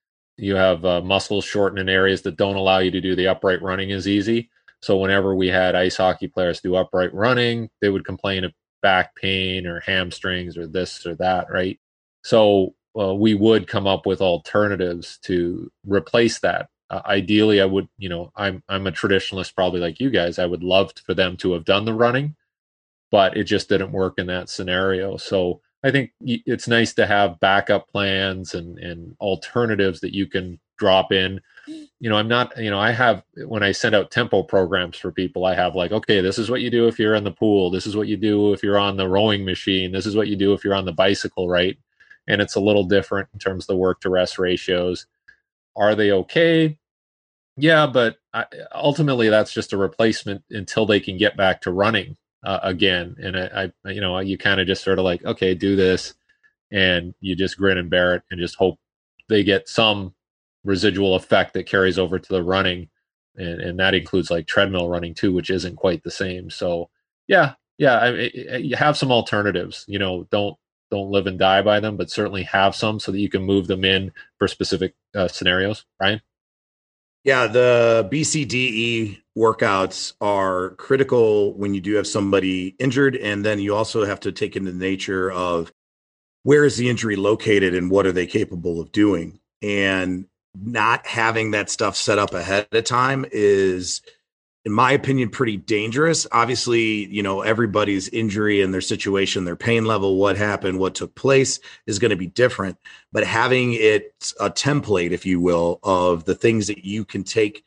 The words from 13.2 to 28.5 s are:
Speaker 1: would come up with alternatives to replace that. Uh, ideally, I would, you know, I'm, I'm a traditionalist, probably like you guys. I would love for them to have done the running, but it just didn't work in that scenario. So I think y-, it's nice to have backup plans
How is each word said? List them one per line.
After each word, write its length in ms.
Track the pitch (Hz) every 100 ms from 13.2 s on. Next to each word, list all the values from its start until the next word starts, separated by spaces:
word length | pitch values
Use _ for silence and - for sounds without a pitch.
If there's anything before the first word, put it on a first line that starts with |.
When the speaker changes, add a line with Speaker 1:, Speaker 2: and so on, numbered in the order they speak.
| 110 101
Speaker 1:
would 320 | 110 110 92
come 200 | 104 98
up 180 | 95 101
with 160 | 92
alternatives 960 | 95 85 - 104 104 92 90 87 82 -
to 480 | - 90 87 85 - _ 98
replace 540 | 98 - 120 117 -
that. 300 | 92 87 - _ -
Uh, 120 | 95 -
ideally, 560 | 98 90 104 107 104
I 40 | 98
would, 240 | 98 98 -
you 120 | 95
know, 220 | 85 87 -
I'm, 280 | 101 92 -
I'm 180 | 95 98
a 40 |
traditionalist, 640 | 82 98 95 - 95 90 -
probably 260 | 90 87
like 180 | 85 80
you 100 | 135
guys. 300 | 101 87 87
I 60 | 87
would 180 | 87
love 300 | 90 95 95 - -
for 80 |
them 220 | 92 92 87
to 140 | 92
have 120 | 87 80
done 200 | 98 110
the 80 |
running, 420 | 110 120 127 151 151 _ _ _ _ _ _ -
but 260 | 104 95 107
it 80 | 95
just 240 | 101 -
didn't 220 | 98 95
work 240 | 98 92 -
in 100 | 90
that 220 | 90 90
scenario. 680 | - 90 92 95 92 98 95
So 440 | - 98 90 82 _ _
I 80 | 135
think 200 | 139 123 -
y-, 240 | 127 117 -
it's 220 | 117 -
nice 260 | 117 110 -
to 100 | 101
have 340 | 101 98 85
backup 500 | 95 98 - 98 -
plans 640 | 101 98 95 95 95 87